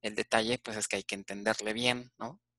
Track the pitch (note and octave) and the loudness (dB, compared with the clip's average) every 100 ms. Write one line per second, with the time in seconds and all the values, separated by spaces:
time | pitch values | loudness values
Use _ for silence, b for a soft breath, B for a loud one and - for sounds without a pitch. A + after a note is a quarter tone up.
0 | G#2+ G#2+ A2 A2+ A2 B2 - A#2 - G2+ | -4 -2 2 4 4 0 -2 -4 -2 -2
1 | - G2 G2 G2 G#2 A2 G#2 A2 B2 B2 | -2 -6 -6 -2 0 0 0 2 2 2
2 | B2 _ A#2 E3+ _ | -4 _ -10 -10 _